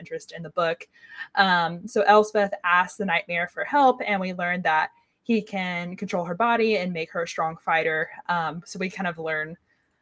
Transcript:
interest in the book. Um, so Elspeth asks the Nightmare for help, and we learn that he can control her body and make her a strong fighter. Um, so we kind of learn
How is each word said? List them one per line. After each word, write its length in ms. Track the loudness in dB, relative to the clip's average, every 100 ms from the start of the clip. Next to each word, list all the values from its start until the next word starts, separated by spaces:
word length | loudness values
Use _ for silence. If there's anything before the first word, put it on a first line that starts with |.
interest 320 | -12 -12 -12
in 100 | -14
the 80 | -8
book. 380 | -2 0 -2 -8 _ -20 -16 -4
Um, 520 | 2 4 4 2 -4 -4
so 140 | 2
Elspeth 500 | 6 6 6 2 0 -2
asks 340 | 2 2 2 -2
the 60 | -2
Nightmare 420 | -2 -2 -4 -4
for 160 | -6
help, 360 | 0 4 4 4 0
and 140 | -2
we 120 | -2
learn 280 | -4 -2 0
that 280 | 2 2 0 -4 _ _
he 200 | 0 0
can 540 | 0 -4 -4 -4 -6 -8
control 280 | -4 -4
her 100 | -2 0
body 420 | 2 4 2 2
and 140 | 0
make 160 | -4 -4
her 100 | -4
a 40 | -4
strong 280 | -4 -4 -4
fighter. 520 | 0 2 2 0 -4 -6 -4
Um, 340 | -2 -2 -6 -10
so 120 | -8
we 120 | -6
kind 180 | -4 -6
of 100 | -4
learn 380 | -4 -4 -6 -10 _ _ _ _